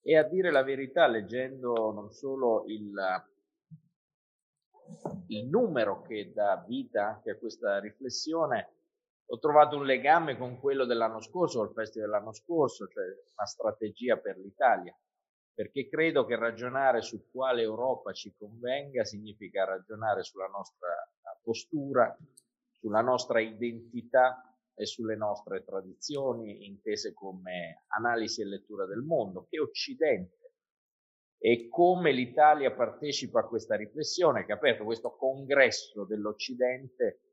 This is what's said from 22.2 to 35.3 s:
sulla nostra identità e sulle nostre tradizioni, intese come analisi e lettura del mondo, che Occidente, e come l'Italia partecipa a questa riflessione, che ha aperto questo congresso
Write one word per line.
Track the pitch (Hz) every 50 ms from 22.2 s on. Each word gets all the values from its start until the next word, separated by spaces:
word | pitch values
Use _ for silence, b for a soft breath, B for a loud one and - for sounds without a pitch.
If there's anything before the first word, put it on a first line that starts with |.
| - _ _ _ _ _ _ _ _ _
sulla | _ _ - 110 101 110
nostra | 117 127 127 120 - - 123 113
identità | 110 110 110 101 120 120 117 113 117 - - 120 113 - - 127 127 127 127 - - - _ _ _ _ _
e | - 107
sulle | 104 - - 113 110 110
nostre | 107 110 104 101 101 - 101 98 95 92
tradizioni, | - 98 98 95 95 - _ - - 147 139 139 131 120 117 113 104 101 - 101
intese | 101 98 98 _ 110 104 104 107 104
come | 87 - 98 98 92 92 92 90 90 90 85 82 82 - _ _
analisi | 98 107 113 120 117 117 110 110 - -
e | 107
lettura | 98 98 95 _ _ 107 98 98
del | 95 98 110
mondo, | 131 156 165 143 110 98 92 92 90 _
che | - 156
Occidente, | 151 - - - - - 262 - 160 151 127 95 90 90 _ _ _ - _ _ _ _ _ _ _ _ _ _ _ _ _ _ _ _ _ _
e | - 107 120 120 - -
come | - 170 175 180 185 175 175 156
l'Italia | 135 127 127 123 - - 151 151 151 151 139 127
partecipa | 107 - 123 110 - - - 147 139 - 135 104 113 117
a | 107
questa | - 117 110 - - 110
riflessione, | 101 107 104 - 147 156 - - - 180 156 131 107 92
che | -
ha | 107
aperto | 101 151 139 113 107 107
questo | 107 113 110 - 120 -
congresso | _ - 131